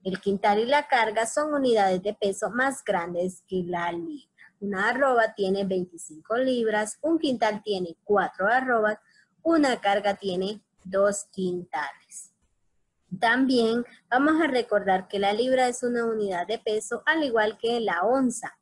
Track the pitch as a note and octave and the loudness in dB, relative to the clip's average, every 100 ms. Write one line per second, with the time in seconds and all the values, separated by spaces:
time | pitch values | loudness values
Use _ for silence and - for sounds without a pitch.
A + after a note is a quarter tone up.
0 | F#3+ F#3 G3+ G3 G#3 G3+ A#3+ C#4+ D4 B3+ | -6 -4 -2 0 2 2 2 0 2 2
1 | A3 G#3+ A3+ - D4+ D4 C4 A3+ G3 F#3 | 2 0 -2 -2 -2 0 2 4 4 2
2 | G3+ G#3+ G3+ G3 G3+ A3+ C4+ C4 - F#3+ | -2 -2 -2 -2 -4 0 -2 -2 -2 -2
3 | F3 F3 F#3 F#3 _ F#3 F3 F3 E3+ E4+ | -2 -2 -4 -6 _ -4 -4 -4 -4 -4
4 | E4 D4 _ _ - _ G3+ F#3+ G#3+ A#3+ | -8 -12 _ _ -20 _ -8 -2 -2 2
5 | C4+ A#3+ A3 - F#3+ G3 G3 F#3 F3+ E3 | 2 4 2 0 -2 0 0 -2 -4 -10
6 | - D#3 - A3+ C4 B3+ A3 G#3+ G#3+ - | -18 -20 -6 -2 0 0 0 0 -2 -4
7 | D4+ E4 D#4 A#3+ A3 G#3 G#3+ G3 F3+ E3 | -2 0 0 0 0 -2 -4 -4 -4 -10
8 | - G#3 E3+ - F#3+ B3 B3+ A#3 G#3 G#3+ | 0 2 2 0 0 2 2 2 2 -2
9 | _ _ _ _ D#4+ E4 C#4 A3+ G3 G3+ | _ _ _ _ 2 4 4 2 2 2
10 | G3+ G3+ G3+ F3+ F#3+ G#3+ _ _ F#3 F#3+ | 0 -2 -2 -2 -4 -6 _ _ -6 2
11 | G3+ G3+ - - F#3 F3+ F3 D#3 C#3+ - | 2 0 -8 -6 -4 -4 -6 -8 -8 -10
12 | _ - - _ _ _ _ _ _ _ | _ -20 -20 _ _ _ _ _ _ _
13 | _ F3+ A#3 A#3+ C4 B3+ A3+ A#3 A#3+ - | _ -2 0 2 2 4 2 0 -4 -12
14 | _ B3 C#4+ D#4 D#4+ B3+ A#3 G#3 G3 F#3 | _ 2 2 2 2 0 0 0 2 0
15 | F#3+ G3+ G3 G#3+ B3+ C4 B3 A#3+ B3 A#3+ | 0 -2 0 0 2 2 2 0 -2 -2
16 | A#3 A3 G3+ F3+ F3 A#3 - G#3+ - A3+ | -2 -2 -2 -4 -4 -4 -2 -4 -4 -6
17 | - D#4+ D4 A3+ G#3+ G#3+ A3+ A#3 G#3+ F3 | -2 0 2 2 0 0 -4 -2 -2 0
18 | F#3+ C4 B3+ A3+ - - | 2 2 2 -2 -10 -14